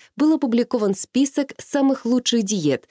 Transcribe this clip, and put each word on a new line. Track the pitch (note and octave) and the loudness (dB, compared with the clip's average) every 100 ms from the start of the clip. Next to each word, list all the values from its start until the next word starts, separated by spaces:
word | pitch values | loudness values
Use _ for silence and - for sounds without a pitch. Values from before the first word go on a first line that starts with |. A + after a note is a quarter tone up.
| - - | -20 0
был | D4+ D#4 | 2 2
опубликован | C4+ A#3 A#3 B3 G#3 | 2 0 0 0 0
список | G3 - B3 C#4 - C#4 - | -2 -4 -2 0 0 -6 -8
самых | - C#4+ C4+ C4+ A#3 | -6 0 0 0 0
лучших | B3 B3 A#3+ | 0 0 -2
диет, | G3 G#3+ D3+ C3 - | 0 -2 0 -2 -4